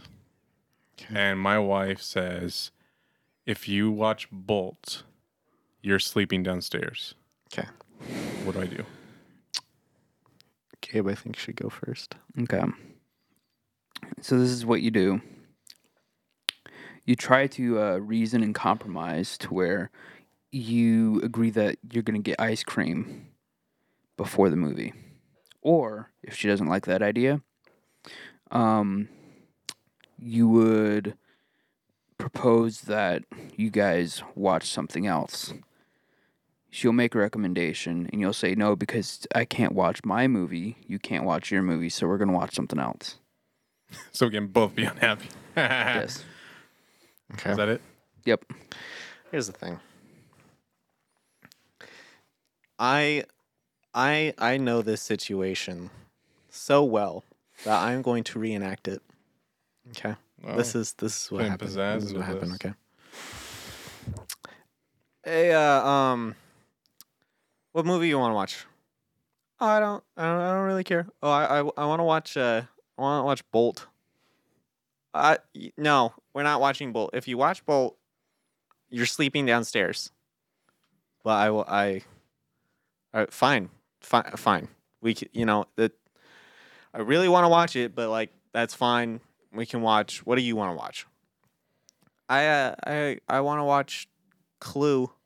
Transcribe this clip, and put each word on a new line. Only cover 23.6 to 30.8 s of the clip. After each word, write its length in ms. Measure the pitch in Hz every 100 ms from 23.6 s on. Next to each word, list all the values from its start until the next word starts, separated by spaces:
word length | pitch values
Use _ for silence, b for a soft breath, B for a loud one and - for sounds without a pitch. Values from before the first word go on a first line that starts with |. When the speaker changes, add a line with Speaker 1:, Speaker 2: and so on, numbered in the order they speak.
| _ _ _ _ _ -
Speaker 3:
before 340 | 98 - 98
the 60 | 78
movie. 360 | 78 - - - b b b _ _ _
Or, 480 | - 165 117 107 120 _
if 140 | - -
she 100 | -
doesn't 220 | 101 80
like 160 | 95 95
that 160 | 92
idea, 380 | 104 110 131 147 - _ _ B B B B B B B _
um, 560 | 123 113 110 101 98 104 b b b b b - - _ _ _ -
you 300 | 120 113 117
would 680 | 113 110 110